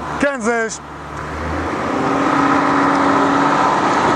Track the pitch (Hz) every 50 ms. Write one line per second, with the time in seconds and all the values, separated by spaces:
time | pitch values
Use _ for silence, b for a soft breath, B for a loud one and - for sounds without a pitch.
0 | - - - - - 285 277 262 214 226 240 233 226 220 - - - - - -
1 | - - - - - - - - - - - - - - - - - - 277 277
2 | - 277 277 277 277 285 285 277 277 277 285 285 285 285 285 285 285 - - -
3 | 277 285 285 285 285 285 285 294 294 - - 302 - - - - - - - -
4 | - - -